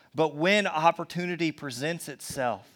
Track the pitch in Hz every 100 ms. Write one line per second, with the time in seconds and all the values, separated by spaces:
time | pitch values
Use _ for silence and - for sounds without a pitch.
0 | _ - 143 147 180 208 190 156 170 175
1 | 160 175 175 170 160 151 143 120 151 170
2 | - 131 - 139 123 98 -